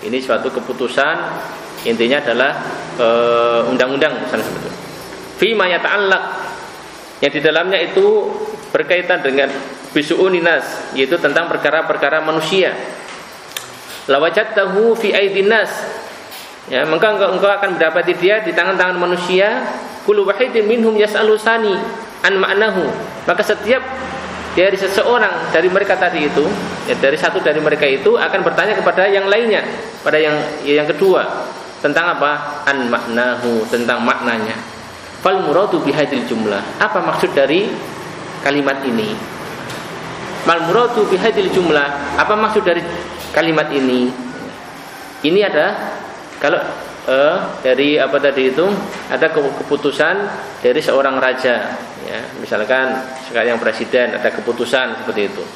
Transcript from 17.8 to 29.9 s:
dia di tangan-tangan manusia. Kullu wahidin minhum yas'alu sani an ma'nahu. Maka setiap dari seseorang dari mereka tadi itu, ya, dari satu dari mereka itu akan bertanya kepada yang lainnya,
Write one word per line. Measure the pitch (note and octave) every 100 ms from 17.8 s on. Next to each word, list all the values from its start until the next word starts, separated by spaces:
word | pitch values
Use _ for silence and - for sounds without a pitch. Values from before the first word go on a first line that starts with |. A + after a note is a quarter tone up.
| D#3+ E3+ F3 F3
dia | F3 G#3+
di | F3+
tangan-tangan | E3+ F3 F#3+ F#3 F3+
manusia. | F3 F3+ F3 F#3 G3+ B3 A#3 - - -
Kullu | - G#3 G3
wahidin | G3+ - A3+ G#3
minhum | A#3+ A3+ G#3+
yas'alu | G#3 G#3 G#3+ G#3+
sani | A3+ A3+ G#3+ F3+ - - - - F3+
an | G3
ma'nahu. | F#3+ G3 G#3+ F#3+ D3 C3+ - -
Maka | - F#3
setiap | G#3 G#3 F#3+ B3+ - - - - - - -
dari | - F#3 F#3+
seseorang | - G3 G#3 A#3+ G#3 F3 E3 D#3+
dari | F3+
mereka | F#3 G3 F#3
tadi | F3+ E3+ D3
itu, | C3+ D3+ G3+ - - -
ya, | B2
dari | C#3 D3+
satu | F3 F#3
dari | E3+ D3+
mereka | D3+ D3 D3
itu | C3+ G#3 A#3
akan | D#3 G3
bertanya | E3+ E3+ F#3 G3
kepada | F3+ F3+ G3
yang | G3 G3
lainnya, | G#3 A#3 F#3+ - - -